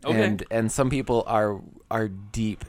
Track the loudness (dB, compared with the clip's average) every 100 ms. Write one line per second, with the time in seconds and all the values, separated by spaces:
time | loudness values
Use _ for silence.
0 | 0 2 2 0 -2 0 0 2 2 0
1 | 0 0 2 2 2 0 -8 -20 -4 -2
2 | -2 -4 -8 -4 -2 -4